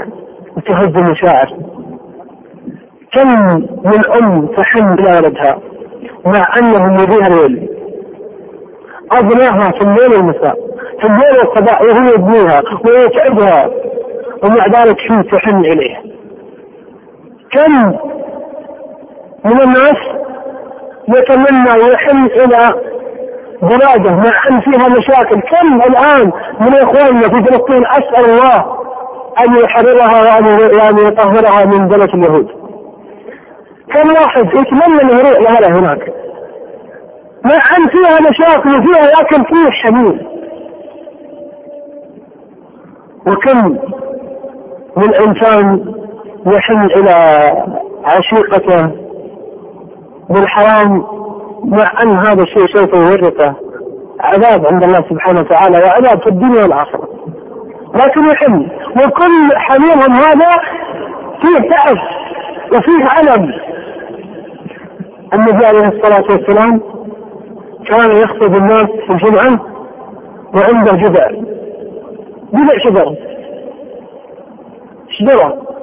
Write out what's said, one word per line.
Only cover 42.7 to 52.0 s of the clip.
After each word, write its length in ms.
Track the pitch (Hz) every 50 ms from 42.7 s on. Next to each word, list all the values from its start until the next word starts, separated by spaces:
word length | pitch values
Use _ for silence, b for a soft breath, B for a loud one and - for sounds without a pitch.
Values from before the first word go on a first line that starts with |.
| - - - - - - - - - - -
وكم 520 | 180 196 196 - 269 262 240 214 175 131 - - - - - - - - 254 - - - - - - - - - - - - - - -
من 180 | 175 202 214 190
إنسان 800 | 185 220 214 202 - 226 226 220 208 101 98 98 - - - - - - - - - - - - - -
يحن 340 | - 202 196 - - 226 214 202 185 165
إلى 180 | 196 196 196 175 170 165 160 151 147 147 143 - 147 - - - - - - - - -
عشيقته 840 | 143 165 185 - 208 220 220 202 - 196 190 - 190 180 170 160 160 - - - - - - - - - - - - - - - - - - - - - - - - - - - -
بالحرام 760 | 175 196 196 190 - 208 208 214 220 214 208 202 196 180 - - - - - - - - - - - - -
مع 200 | - 196 214 214 180 - 208